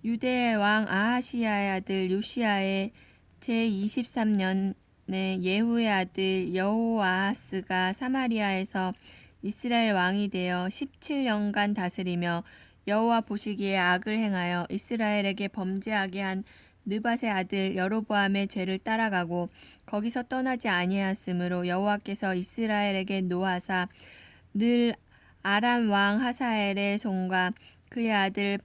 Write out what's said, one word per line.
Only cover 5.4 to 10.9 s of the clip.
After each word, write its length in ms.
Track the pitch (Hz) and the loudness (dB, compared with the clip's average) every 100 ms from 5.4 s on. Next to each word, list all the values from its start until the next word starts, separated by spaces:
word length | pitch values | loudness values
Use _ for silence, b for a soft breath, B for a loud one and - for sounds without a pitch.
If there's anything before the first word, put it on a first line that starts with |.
| 180 202 233 233 226 | 0 2 2 2 2
아들 680 | 196 185 - 190 190 175 185 | 2 0 -2 0 0 0 0
여호아하스가 1400 | 190 220 226 226 190 185 196 - - 190 - 185 185 | 0 2 0 2 2 2 0 -2 -6 -8 -2 0 0
사마리아에서 1000 | 196 254 262 254 220 208 190 190 196 185 - B B B B | -2 -2 0 0 0 0 -2 -2 -2 -4 -4 B B B B
이스라엘 500 | 196 - 247 240 226 | -8 -6 0 2 2
왕이 360 | 196 180 196 202 | 2 2 0 -2
되어 380 | 185 180 180 185 | -2 -2 0 -2
십칠 540 | - 277 | -6 -10